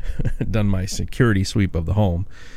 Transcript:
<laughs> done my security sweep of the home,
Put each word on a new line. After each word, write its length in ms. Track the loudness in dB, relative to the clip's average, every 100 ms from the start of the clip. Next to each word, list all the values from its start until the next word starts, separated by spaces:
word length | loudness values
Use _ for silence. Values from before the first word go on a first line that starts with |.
<laughs> 460 | -2 0 0 0 0
done 160 | 2 2
my 200 | 2 -2
security 580 | -4 -2 2 2 2
sweep 300 | 0 0 0
of 100 | 0
the 80 | 0
home, 340 | 2 2 0 -4 -8 -12